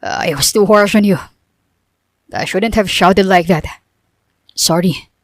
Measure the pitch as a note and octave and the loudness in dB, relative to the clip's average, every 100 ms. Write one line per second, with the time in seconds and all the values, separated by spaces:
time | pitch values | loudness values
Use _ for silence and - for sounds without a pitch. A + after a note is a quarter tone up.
0 | - - - C#3+ C#3 A3 G3+ G#3+ G3+ G#3+ | -8 -8 -8 -4 -4 0 2 4 4 2
1 | G3+ F3 - _ _ _ _ _ _ _ | 2 -2 -4 _ _ _ _ _ _ _
2 | _ _ _ - D#3 F3+ A3 A3 F#3+ - | _ _ _ -10 -6 -2 0 0 -2 2
3 | F3+ F#3 F#3+ F#3 E3+ E3+ - - _ _ | 2 4 4 2 2 -2 -2 -16 _ _
4 | _ _ _ _ _ - - E3 F3+ D3 | _ _ _ _ _ -6 -2 0 0 -4
5 | - _ | -10 _